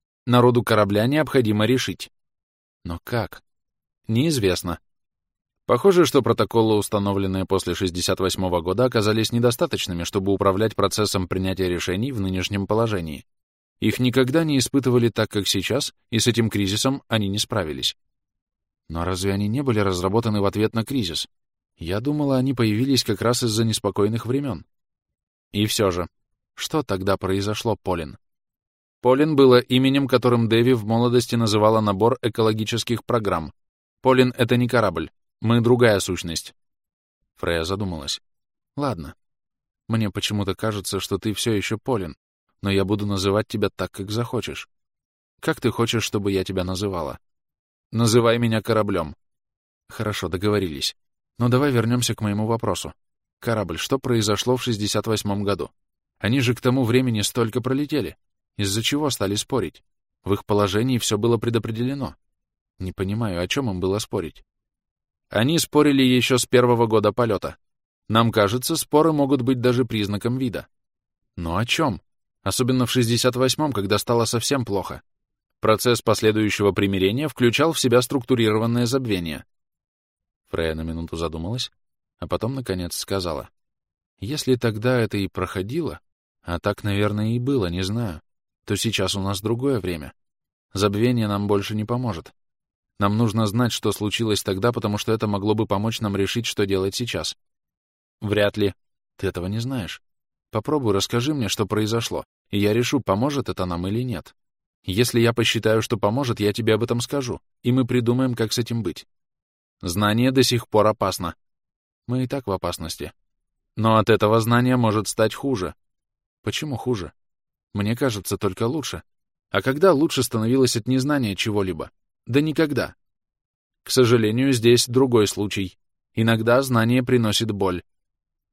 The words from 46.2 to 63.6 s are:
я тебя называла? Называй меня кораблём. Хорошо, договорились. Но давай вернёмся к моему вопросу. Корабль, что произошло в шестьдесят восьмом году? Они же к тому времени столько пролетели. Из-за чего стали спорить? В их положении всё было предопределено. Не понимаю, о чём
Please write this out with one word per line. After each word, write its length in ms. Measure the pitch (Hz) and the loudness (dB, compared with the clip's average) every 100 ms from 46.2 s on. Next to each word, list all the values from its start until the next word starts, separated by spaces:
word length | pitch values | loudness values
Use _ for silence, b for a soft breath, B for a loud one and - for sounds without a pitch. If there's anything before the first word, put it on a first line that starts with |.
| 101 | 0
я 100 | 95 | -2
тебя 220 | 92 95 | -2 -4
называла? 560 | 90 92 101 90 73 64 _ _ _ _ _ _ _ | -4 -4 -4 -4 -6 -10 _ _ _ _ _ _ _
Называй 460 | 113 117 117 117 117 | 0 4 4 4 2
меня 240 | 120 110 | 2 -2
кораблём. 520 | 101 110 104 92 78 - _ _ _ _ _ _ _ | 0 0 2 -2 -4 -10 _ _ _ _ _ _ _
Хорошо, 400 | - 110 101 90 | -8 -6 -4 -4
договорились. 680 | 90 104 104 95 69 - - _ _ _ _ | -2 0 0 -2 -4 -6 -8 _ _ _ _
Но 100 | 120 | 2
давай 220 | 127 143 | 2 2
вернёмся 440 | 123 117 123 123 | 2 0 0 -2
к 60 | 110 | -2
моему 260 | 107 101 110 | -2 -2 -2
вопросу. 460 | 113 107 90 76 - _ _ _ _ | -2 -2 -4 -6 -14 _ _ _ _
Корабль, 380 | - 113 92 85 | -4 -2 -2 -6
что 200 | - 139 | -4 -4
произошло 580 | 127 117 104 101 120 127 | 0 0 0 0 0 -2
в 60 | |
шестьдесят 440 | 123 107 104 107 107 | -2 -4 -2 -2 -2
восьмом 380 | 107 104 98 | -2 -2 -4
году? 260 | 101 95 - _ _ _ _ _ | -2 -4 -6 _ _ _ _ _
Они 220 | 98 135 | 0 0
же 140 | 123 | 0
к 60 | 117 | 0
тому 220 | 127 131 | 0 2
времени 380 | 117 123 127 110 | 2 2 2 -2
столько 400 | 101 - 117 120 | -2 -2 -2 -2
пролетели. 560 | 120 135 147 151 90 - _ _ _ - | -2 -4 -2 -4 -4 -10 _ _ _ -6
Из-за 260 | 101 101 | -2 -2
чего 260 | 113 143 156 | -2 0 -2
стали 260 | - 98 101 | -2 -2 -2
спорить? 480 | - 131 87 - _ _ _ _ | -2 -2 -4 -8 _ _ _ _
В 80 | - | -2
их 120 | 101 | -2
положении 540 | - 104 101 101 127 123 | 0 2 2 2 0 0
всё 180 | - 107 | 0 0
было 220 | 117 117 | 2 2
предопределено. 800 | 120 113 110 110 123 139 117 - _ _ _ _ _ _ | 0 -2 -2 -4 -4 -4 -8 -10 _ _ _ _ _ _
Не 120 | 92 | -10
понимаю, 480 | - 95 104 113 87 | -4 -4 -2 -4 -4
о 60 | 90 | -2
чём 240 | - | -2